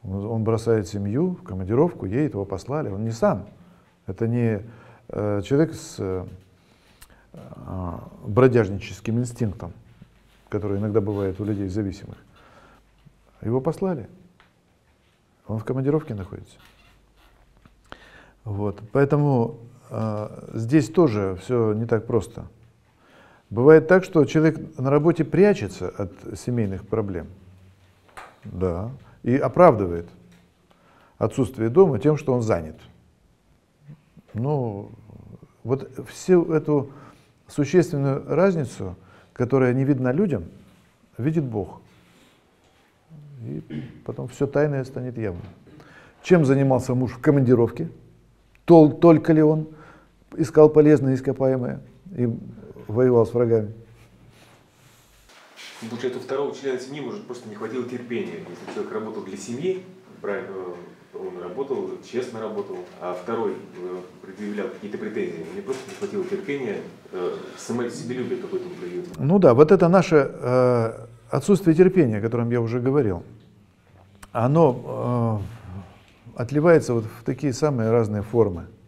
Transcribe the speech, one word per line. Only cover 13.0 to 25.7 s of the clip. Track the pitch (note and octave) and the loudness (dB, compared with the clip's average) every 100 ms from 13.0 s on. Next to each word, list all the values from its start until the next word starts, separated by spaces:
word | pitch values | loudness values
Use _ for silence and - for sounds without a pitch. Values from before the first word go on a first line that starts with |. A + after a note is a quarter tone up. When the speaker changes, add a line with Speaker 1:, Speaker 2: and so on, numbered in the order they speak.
| _ _ _ _ | _ _ _ _
Speaker 1:
Его | - B2 | -4 -2
послали. | C#3+ D#3 F#3+ D#3+ F#2+ - - _ _ _ _ _ _ _ _ _ _ _ - | -2 -4 -4 -4 -10 -20 -20 _ _ _ _ _ _ _ _ _ _ _ -10
Он | A2 | -10
в | |
командировке | A2 B2+ C3+ D#3 D3+ | -6 -4 -2 -2 -4
находится. | G#2+ F#2 - - _ - _ _ _ _ _ _ _ _ _ _ _ _ - - - - _ | -12 -10 -14 -18 _ -20 _ _ _ _ _ _ _ _ _ _ _ _ -20 -20 -20 -20 _
Вот. | - G2+ G#2 G2 A2 | -12 -6 -6 -6 -4
Поэтому, | C3+ C#3 D3 D3 C3 A2+ - - - - | 0 2 4 2 2 0 -4 -20 -20 -12
э, | A2+ A2 G#2+ G#2+ - - | -6 -4 -4 -8 -12 -12
здесь | - A2+ D3+ D3+ | -8 2 2 4
тоже | F#3 D#3 G#2 F#2+ F#2 | 4 4 4 -2 -4
всё | - B2 A2 | -2 0 0
не | G#2+ A#2 | 0 0
так | - - | -2 2
просто. | A#2+ F#2 - E2+ _ _ _ _ _ _ _ - _ _ | -2 -2 -14 -16 _ _ _ _ _ _ _ -20 _ _
Бывает | G2 C3+ D#3+ D#3 | 4 10 10 8
так, | F#3 F#3 | 2 4
что | D#3+ C3+ | 2 4
человек | D#3+ D#3 D#3 - - | 4 2 0 -10 -6
на | C3 | 0
работе | D3 D3+ E3 C#3 | 2 2 0 0
прячется | D#3 G3+ G3+ G#2 | 4 4 4 -2